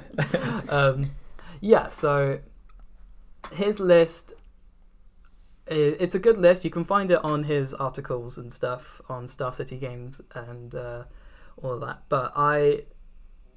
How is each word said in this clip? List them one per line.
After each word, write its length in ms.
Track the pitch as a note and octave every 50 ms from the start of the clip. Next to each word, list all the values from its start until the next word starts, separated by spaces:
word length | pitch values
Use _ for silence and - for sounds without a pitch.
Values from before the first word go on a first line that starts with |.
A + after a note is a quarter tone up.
| - - - - C#3+ - -
<laughs> 360 | F3 - - - G3+ - -
Um, 420 | D3 C#3+ C#3 C3+ C3 C3+ C#3 C#3 - - - - - - - - E3+ -
yeah, 260 | G3 G#3 A3 D3+ - -
so 520 | - - - D3 C#3+ C#3+ C#3 C#3 C#3 C#3+ - - - - - - - - - - - - - - - - - - - - - - -
his 260 | D#3 G3+ G#3 G#3 G#3
list, 540 | F#3+ F3+ F3 E3+ E3 E3 - - - - - - - - - - - - - _ - - _ - - - _ - - - - - - - - - - -
i-, 40 | D#3+
it's 420 | D3+ D3 D3 D#3 - F3+ F3 -
a 40 | F#3
good 180 | F#3 A#3 A3 G3+
list. 280 | F3 F3 F#3 F3+ -
You 60 | D#3+
can 120 | - E3+ E3+
find 260 | - G3 G3+ G3 F3+
it 120 | F3 - -
on 200 | D3+ D3+ D3 D3+
his 300 | D3+ D3 C#3+ C3+ C3 -
articles 640 | - C#3 C3 - C#3+ C#3+ - B2+ B2 A#2+ B2 - -
and 140 | A#2+ A#2
stuff 480 | - - - B2 B2+ B2+ - - - - - -
on 200 | C3 B2 B2 C3
Star 240 | - - C#3 B2+ C3
City 240 | - C#3 C#3 C3 C3
Games 420 | C3+ B2 B2 B2 B2 B2+ C#3 - - _ -
and, 400 | B2 A#2 A#2+ A#2+ A#2+ A#2+ A#2 B2
uh, 280 | C3 B2 A#2+ A#2+ A#2+ B2 - - - - - - - - - - -
all 120 | - C3 B2
of 60 | A#2
that. 220 | A#2+ B2 - - - -
But 240 | D3+ C3+ B2 - -
I, 480 | C#3+ D3 D3 D3 D3 D3 D3 D3 - - - - - - - - - - - - - - - _